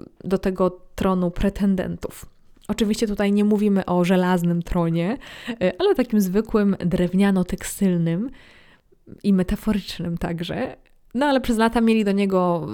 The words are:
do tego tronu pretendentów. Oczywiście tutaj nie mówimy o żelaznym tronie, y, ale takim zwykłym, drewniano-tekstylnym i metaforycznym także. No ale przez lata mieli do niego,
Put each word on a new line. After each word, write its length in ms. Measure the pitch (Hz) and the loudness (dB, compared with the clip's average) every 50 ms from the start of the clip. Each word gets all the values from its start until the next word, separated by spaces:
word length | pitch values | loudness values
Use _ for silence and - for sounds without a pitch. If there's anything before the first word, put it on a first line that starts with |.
| - - _ - - | -18 -20 _ -14 -6
do 140 | 185 190 | -4 -2
tego 440 | 185 - 196 185 185 190 180 180 - - - - | -2 -2 -2 0 0 0 0 0 -4 -14 -12 -6
tronu 360 | - - 190 190 185 180 175 | -2 0 0 2 0 0 -2
pretendentów. 960 | 175 - - 196 196 196 202 196 190 180 170 175 170 - - - - - - - - - - - - - - | 0 0 0 0 0 0 0 0 0 0 -2 -4 -6 -8 -10 -12 -14 -14 -20 -20 -20 -20 -20 -20 -20 -12 -8
Oczywiście 400 | - 214 - 233 202 220 - 240 | -6 -2 0 0 0 0 0 -2
tutaj 240 | 208 202 - 202 202 | -2 -2 0 0 2
nie 140 | 202 208 208 | 2 2 2
mówimy 400 | 214 214 202 214 208 202 196 - | 2 2 2 2 2 2 2 0
o 180 | - 180 180 175 | 0 0 2 2
żelaznym 580 | 175 190 180 180 180 185 175 170 170 175 170 | 4 4 2 2 2 2 2 0 0 0 -2
tronie, 560 | 170 - - 180 170 165 165 170 170 190 254 277 - - - - - - | -2 -2 -2 0 0 0 0 -2 -2 -2 -4 -6 -10 -14 -20 -14 -10 -10
y, 220 | 233 - 180 185 - - | -4 -2 -2 -2 0 0
ale 160 | 359 415 381 | 0 2 2
takim 260 | 262 247 - 220 208 | 2 0 0 2 0
zwykłym, 540 | 196 185 180 214 220 - - 214 208 202 190 - | 2 2 0 -2 0 0 0 2 2 2 0 0
drewniano-tekstylnym 1500 | - 175 185 185 180 175 185 190 202 202 190 185 180 - 202 - - - - - 202 185 180 170 165 165 165 180 233 277 - - - - - - - - - _ _ _ _ _ _ - - - - | -2 -2 0 0 0 0 2 2 2 2 2 2 0 -2 -4 -8 -8 -8 -4 0 0 2 2 2 0 0 0 -2 -4 -6 -10 -14 -20 -20 -20 -20 -20 -20 -20 _ _ _ _ _ _ -20 -14 -4 0
i 100 | 202 196 | 2 2
metaforycznym 840 | 185 180 - 208 - - 214 208 196 - - - - 170 170 170 | 4 2 0 -2 -4 -2 -2 -2 -2 -4 -8 -10 -8 -8 -6 -6
także. 580 | - 175 170 170 160 170 175 156 202 262 - - - _ _ _ _ _ _ - | -4 -4 -6 -6 -6 -6 -6 -6 -6 -6 -8 -8 -12 _ _ _ _ _ _ -4
No 120 | 240 285 | -2 0
ale 160 | 294 269 262 | 2 2 2
przez 160 | - - 233 | 0 0 2
lata 240 | 214 226 226 233 240 | 2 2 2 2 4
mieli 240 | 226 226 226 220 208 | 4 4 4 4 2
do 60 | 202 | 2
niego, 560 | 196 202 202 190 190 185 180 180 175 165 151 - | 2 2 2 2 2 2 2 2 0 0 -2 -6